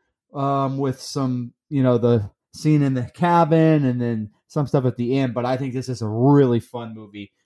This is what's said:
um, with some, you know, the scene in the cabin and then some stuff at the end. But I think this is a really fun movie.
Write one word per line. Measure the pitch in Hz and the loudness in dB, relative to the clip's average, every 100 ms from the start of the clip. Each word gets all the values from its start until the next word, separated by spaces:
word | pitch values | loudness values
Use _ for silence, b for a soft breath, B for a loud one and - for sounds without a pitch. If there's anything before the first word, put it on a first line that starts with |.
| _ _ _ | _ _ _
um, | 143 139 139 135 135 | -6 -4 -2 -2 -4
with | 139 127 | -4 -6
some, | - 147 131 123 120 - _ | -10 -6 -4 -4 -8 -14 _
you | 143 | 0
know, | 131 120 | 2 2
the | 120 120 101 - _ | 2 2 -2 -10 _
scene | - 156 151 | -4 0 2
in | 139 | 2
the | 131 | -2
cabin | 120 - 175 170 165 160 160 156 | -6 -4 2 2 4 4 4 4
and | 135 123 | 2 -2
then | 120 113 107 _ _ | -4 -4 -8 _ _
some | 160 139 | -6 -2
stuff | 147 127 | 0 0
at | 117 | -2
the | 120 135 | -2 -2
end. | 135 | -2
But | 117 127 | -2 -4
I | 127 | -4
think | 135 | -4
this | 123 127 | -6 -8
is | 123 | -8
a | 107 | -6
really | 110 131 143 131 117 | 2 4 6 6 2
fun | - 123 117 110 | -4 -10 -14 -16
movie. | 107 101 101 _ | -18 -16 -18 _